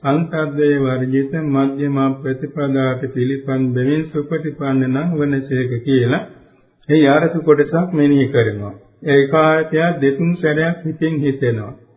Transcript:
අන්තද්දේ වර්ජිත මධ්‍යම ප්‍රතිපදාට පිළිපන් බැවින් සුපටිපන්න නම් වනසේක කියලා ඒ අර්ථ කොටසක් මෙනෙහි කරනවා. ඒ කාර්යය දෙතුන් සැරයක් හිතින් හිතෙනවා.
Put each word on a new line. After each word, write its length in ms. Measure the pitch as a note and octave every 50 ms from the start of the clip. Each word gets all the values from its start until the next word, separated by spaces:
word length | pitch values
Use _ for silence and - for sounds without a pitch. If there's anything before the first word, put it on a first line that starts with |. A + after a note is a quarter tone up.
| -
අන්තද්දේ 720 | C#3 C#3 D#3 E3+ D#3 - D#3+ D#3 D3 C#3+ C#3+ D3+ D3 C#3+ C#3+
වර්ජිත 540 | C#3 C3 B2+ B2+ B2+ B2+ C3 C3+ C#3 C3+ C#3 D#3+ D#3
මධ්‍යම 540 | D3+ C#3 C3+ C#3 C#3 C3+ C#3 D3 C#3+ C#3 C#3 C#3 C3+ C3
ප්‍රතිපදාට 880 | C3 C3+ C3+ C3 C3 - C3+ - D#3 C#3+ C#3 C3+ C3+ C3+ C3 B2+ B2 C#3+ B2
පිළිපන් 580 | - B2+ B2 C3 C#3 C#3 C3+ C#3 C3 C3 C3 B2+
බැවින් 340 | A#2+ B2+ B2+ C3+ D3 D#3 D#3+
සුපටිපන්න 760 | D#3+ - D#3 D3 D3 E3 D#3+ D#3 D#3 C#3+ - C#3+ C#3 C3 C3+ C3
නම් 260 | B2+ B2+ C#3 D#3 F3 F3
වනසේක 580 | D3+ D3 C#3+ C#3 C3+ C3+ C3+ C3+ B2+ B2+ B2 B2 A#2
කියලා 460 | A#2 C#3 C3+ C3 A#2+ A#2 C3+ F#3 - - - - - _ _ _ _ _ _ _ _ -
ඒ 160 | D3 D#3+ D3+ C#3
අර්ථ 300 | C#3 D3+ E3 E3 E3+ F3
කොටසක් 480 | D3+ D#3+ D3 C#3+ D3 D3 - E3 F3+ F3+ -
මෙනෙහි 340 | D3+ D3 C#3+ C#3+ C#3 C3 A#2
කරනවා. 520 | - B2+ A2+ A2 G#2 G2+ G2+ G2+ - - _ _ _ _ -
ඒ 180 | - C#3 C#3 C#3
කාර්යය 680 | C3+ C#3 D#3+ D#3 D#3 D#3+ D#3+ D#3+ D#3 D#3 D#3 E3 F3 E3+ -
දෙතුන් 360 | C3+ C#3 C#3 C#3 E3+ E3+ F3
සැරයක් 440 | - - D#3 D3+ D3+ D#3+ E3 E3+ E3+
හිතින් 340 | - D#3+ D#3 - D#3+ D#3+ D#3+ D3+
හිතෙනවා. 560 | C#3 C#3+ C3+ C3+ C3 B2 A2+ G#2+ G#2 G2+ - - - _ _